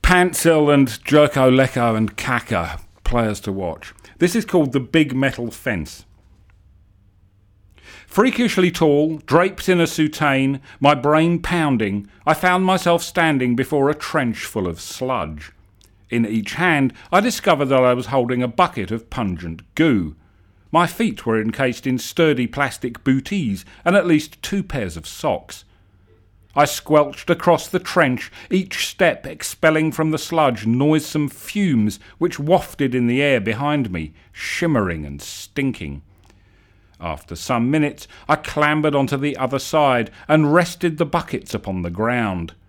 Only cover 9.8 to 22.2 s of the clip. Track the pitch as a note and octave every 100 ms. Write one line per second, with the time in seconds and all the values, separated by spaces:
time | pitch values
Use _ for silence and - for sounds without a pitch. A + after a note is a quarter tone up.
9.8 | E3 - D3+ - D3+ C3+ C3+ C#3 - -
10.8 | C#3 C#3+ D3 D#3 E3 E3+ - F3 D#3 B2
11.8 | G#2 G2+ G2+ _ D3 D#3 F#3 F3+ F#3+ F#3
12.8 | F3 E3+ - - D#3+ C#3 B2+ B2 C3 D3
13.8 | C#3 D3+ - D#3+ B2 A2 - A2 F2+ E2
14.8 | - - C3 B2 D#2 D2+ - _ _ _
15.8 | _ _ _ A#2 A2+ A2 G2+ - F3 D3+
16.8 | C3+ - - F3+ A#3 - - D#3 C#3 C3
17.8 | B2+ B2 G2 C3+ A#2+ B2 B2 A#2 F3 -
18.8 | F2+ A2+ - - G#2 F2 E2+ E2+ - -
19.8 | D#3+ A2+ D#2+ D2 _ _ _ _ _ D#3
20.8 | F3 - G3+ - - A2 G#2+ A2+ C3+ A#2
21.8 | C3+ B2+ - -